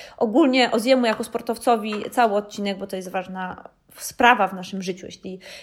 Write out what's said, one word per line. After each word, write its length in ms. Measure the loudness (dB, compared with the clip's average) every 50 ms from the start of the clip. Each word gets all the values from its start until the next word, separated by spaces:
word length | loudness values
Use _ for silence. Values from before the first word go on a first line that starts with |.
| -20 -14 -4
ogólnie 520 | -2 -2 2 4 4 4 6 4 4 2 2
Ozzy'emu 360 | 2 0 2 4 4 4 4
jako 180 | 2 0 -2 -4
sportowcowi 840 | -8 -8 -6 -4 -6 -6 -2 2 2 2 2 0 -4 -6 -6 -8 -2
cały 240 | 0 2 2 4 2
odcinek, 420 | 0 -4 -4 -6 -6 -4 -4 -4
bo 100 | -6 -8
to 80 | -8 -8
jest 140 | -10 -8 -8
ważna 600 | -8 -8 -8 -8 -8 -10 -10 -10 -10 -14 -18 -20 _ _ _ _ -18
sprawa 520 | -16 -14 -8 0 4 6 6 6 6 2
w 60 | 0 -2
naszym 280 | -6 -10 -10 -8 -8
życiu, 240 | -6 -8 -8 -10 -12
jeśli, 340 | -18 -18 -16 -14 -14 -14 -14 -16 -18 -20 -20